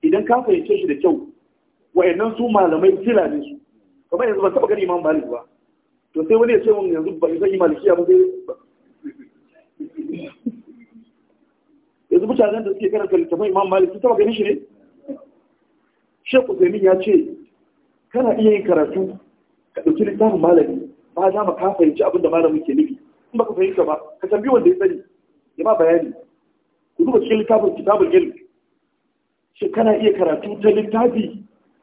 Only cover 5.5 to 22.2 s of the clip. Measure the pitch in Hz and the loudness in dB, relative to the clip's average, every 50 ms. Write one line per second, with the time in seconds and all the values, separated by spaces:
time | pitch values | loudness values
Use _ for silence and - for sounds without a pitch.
5.5 | _ _ _ _ _ _ _ _ _ _ _ _ _ 160 160 170 220 226 233 233 | _ _ _ _ _ _ _ _ _ _ _ _ _ -6 0 2 2 4 4 4
6.5 | 240 202 - 220 214 208 196 180 170 160 160 - 160 - 165 160 165 160 190 196 | 2 2 2 2 0 0 0 -4 -4 -4 -4 -6 -4 -4 -4 -2 -2 0 -2 -2
7.5 | 196 185 175 160 151 - - 202 175 175 175 - 370 370 370 370 - - - - | 0 0 0 0 0 0 2 2 2 2 4 4 6 6 4 2 0 -10 -14 -14
8.5 | 508 _ _ _ _ _ _ _ _ _ _ 285 - - - _ _ _ _ _ | -16 _ _ _ _ _ _ _ _ _ _ -18 -18 -18 -20 _ _ _ _ _
9.5 | _ _ _ _ _ _ 302 - _ 320 - 311 - - - 285 - _ _ 233 | _ _ _ _ _ _ -18 -16 _ -12 -10 -10 -10 -10 -12 -16 -18 _ _ -10
10.5 | - - - - - - - _ _ 226 _ _ _ _ _ _ _ _ _ _ | -10 -10 -20 -20 -20 -20 -20 _ _ -20 _ _ _ _ _ _ _ _ _ _
11.5 | _ _ _ _ _ _ _ _ _ _ _ _ - 175 196 214 254 - 226 208 | _ _ _ _ _ _ _ _ _ _ _ _ 0 0 2 0 2 2 2 2
12.5 | 214 226 214 196 190 - 220 190 214 214 202 185 190 175 165 - 170 190 214 208 | 2 -4 -4 -6 -6 -4 -4 -2 -2 -2 -2 0 0 0 0 -2 -4 -4 -2 -2
13.5 | 185 196 196 185 185 190 185 170 - 208 - 247 226 196 208 233 226 208 208 202 | 0 0 0 0 2 2 0 0 -2 -2 0 0 2 2 2 0 0 -2 -2 -2
14.5 | 208 - - - _ _ _ _ _ _ _ - 277 - - _ _ _ _ _ | -2 -4 -6 -18 _ _ _ _ _ _ _ -16 -16 -16 -18 _ _ _ _ _
15.5 | _ _ _ _ _ _ _ _ _ _ _ _ _ _ _ - - 262 254 - | _ _ _ _ _ _ _ _ _ _ _ _ _ _ _ 0 2 2 2 2
16.5 | 196 - 185 175 202 214 196 185 185 185 - 214 196 160 - - - - - _ | 0 2 2 0 2 2 2 2 2 2 2 2 2 2 2 0 -10 -16 -20 _
17.5 | _ _ _ _ _ _ _ _ _ _ _ _ - 240 254 226 - 220 220 214 | _ _ _ _ _ _ _ _ _ _ _ _ -2 0 0 0 0 2 4 4
18.5 | 214 196 - - 175 156 151 - - 190 190 190 - - _ _ _ _ _ _ | 2 2 2 0 2 2 2 0 -2 -6 -6 -6 -8 -14 _ _ _ _ _ _
19.5 | _ _ _ _ _ - - 160 156 - 214 202 - - 214 220 190 170 156 170 | _ _ _ _ _ -4 -2 -2 0 0 0 -2 0 0 0 2 2 2 2 4
20.5 | 175 165 143 - - - - - - _ _ _ _ 170 185 190 185 208 208 185 | 4 4 4 2 -4 -8 -10 -12 -20 _ _ _ _ -2 -2 0 0 0 -4 -4
21.5 | 165 - 185 190 190 - 170 151 - - 202 185 185 180 | -4 -2 -4 -4 0 2 2 2 2 0 -2 0 0 0